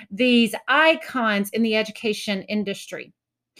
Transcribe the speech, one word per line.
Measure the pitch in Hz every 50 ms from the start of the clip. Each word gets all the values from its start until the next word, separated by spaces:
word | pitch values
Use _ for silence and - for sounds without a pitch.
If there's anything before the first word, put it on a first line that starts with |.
| - _
these | 202 190 254 254 240 240 233 208 - - - -
icons | 262 294 311 320 330 - - - - 262 233 220 208 202 202 202
in | - 233 233
the | 226 220
education | 220 214 214 214 - - 226 214 - - - 202 190 -
industry. | - 208 214 208 196 196 - - - - 147 127 - _ _ _ _ _ _ _ _ _